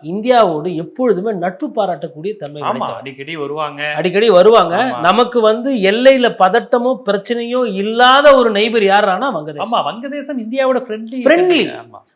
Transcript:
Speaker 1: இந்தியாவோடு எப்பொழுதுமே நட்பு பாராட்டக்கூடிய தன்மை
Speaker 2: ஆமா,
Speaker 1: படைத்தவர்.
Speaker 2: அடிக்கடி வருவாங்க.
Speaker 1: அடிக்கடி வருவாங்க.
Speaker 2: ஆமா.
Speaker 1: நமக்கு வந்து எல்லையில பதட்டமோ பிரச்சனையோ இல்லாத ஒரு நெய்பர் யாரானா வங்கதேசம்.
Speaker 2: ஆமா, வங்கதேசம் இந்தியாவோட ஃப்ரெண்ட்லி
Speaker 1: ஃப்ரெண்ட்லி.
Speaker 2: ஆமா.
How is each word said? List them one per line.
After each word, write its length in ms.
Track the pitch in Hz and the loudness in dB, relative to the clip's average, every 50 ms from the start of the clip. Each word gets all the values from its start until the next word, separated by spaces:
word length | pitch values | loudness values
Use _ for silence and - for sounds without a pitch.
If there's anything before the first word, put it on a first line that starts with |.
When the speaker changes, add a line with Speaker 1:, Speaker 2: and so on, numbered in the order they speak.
| 151 | -12
Speaker 1:
இந்தியாவோடு 720 | 156 175 208 214 247 247 240 220 180 160 151 151 185 175 | -10 -8 -4 0 2 4 4 4 2 0 -2 -4 -6 -6
எப்பொழுதுமே 560 | 156 165 156 - - 254 247 196 180 196 226 | -6 -8 -8 -6 -2 0 0 0 0 -2 -4
நட்பு 360 | 214 180 175 185 185 - 302 | -4 -4 -4 -6 -6 -6 -10
பாராட்டக்கூடிய 680 | 277 - 226 202 180 170 156 160 156 - 151 160 202 214 | -6 -4 -4 -2 -2 -4 -6 -10 -12 -12 -10 -10 -10 -10
தன்மை 260 | - 156 143 147 147 | -10 -14 -14 -12 -8
Speaker 2:
ஆமா, 40 | 143 | -6
Speaker 1:
படைத்தவர். 300 | 165 220 240 190 123 - | -6 -4 -4 -6 -6 -8
Speaker 2:
அடிக்கடி 400 | 101 117 135 135 135 139 147 165 | -10 -12 -14 -14 -14 -14 -12 -10
வருவாங்க. 480 | 160 143 139 147 156 156 147 143 143 147 | -8 -8 -8 -6 -6 -8 -8 -8 -8 -8
Speaker 1:
அடிக்கடி 460 | 151 147 151 165 185 170 196 226 233 | -6 -4 -4 -4 -2 0 0 2 4
வருவாங்க. 640 | 190 175 185 208 233 214 180 165 170 196 247 262 220 | 6 6 6 6 6 6 4 2 0 -2 -2 -2 -2
Speaker 2:
ஆமா. 40 | 120 | 0
Speaker 1:
நமக்கு 420 | 117 175 196 226 247 240 247 240 | 0 2 2 2 2 2 0 2
வந்து 320 | 214 214 220 233 247 277 269 | 2 2 0 0 -2 -4 -2
எல்லையில 600 | 226 185 190 208 233 254 262 269 262 240 226 - - | 0 0 0 2 4 4 4 6 6 2 -2 2 2
பதட்டமோ 640 | 185 185 185 233 202 - - 240 233 254 262 262 - | 2 2 2 0 0 0 -2 0 0 -2 -4 -4 -4
பிரச்சனையோ 680 | 208 202 196 196 - 240 240 233 233 247 254 254 226 190 | -4 -4 -4 -4 -6 -6 -6 -4 -4 -2 -2 -2 -2 -4
இல்லாத 600 | 190 196 214 226 233 247 254 262 277 285 294 277 | -4 -4 -2 2 4 4 6 6 6 6 6 6
ஒரு 160 | 262 240 226 | 6 4 2
நெய்பர் 320 | 208 202 220 233 220 233 202 | 2 2 0 2 2 2 2
யாரானா 480 | 190 196 208 214 196 180 190 254 277 | 4 4 4 2 2 0 -2 -2 -4
வங்கதேசம். 400 | 214 160 151 156 147 147 170 220 | -4 -6 -8 -10 -8 -8 -6 -2
Speaker 2:
ஆமா, 120 | 240 196 143 | -2 -2 -2
வங்கதேசம் 560 | 143 180 233 247 277 285 294 269 294 285 254 | -4 -6 -8 -10 -10 -10 -10 -10 -10 -10 -10
இந்தியாவோட 400 | 214 220 262 269 269 262 262 220 | -8 -6 -4 -2 0 0 -2 -2
ஃப்ரெண்ட்லி 420 | 247 - 214 220 226 226 247 262 240 | -4 -6 -10 -10 -10 -10 -10 -2 2
Speaker 1:
ஃப்ரெண்ட்லி. 420 | 262 320 349 359 359 349 285 190 | 2 2 4 2 2 2 0 0
Speaker 2:
ஆமா. 360 | 135 123 120 - - - - _ _ _ | -2 -6 -12 -16 -20 -20 -20 _ _ _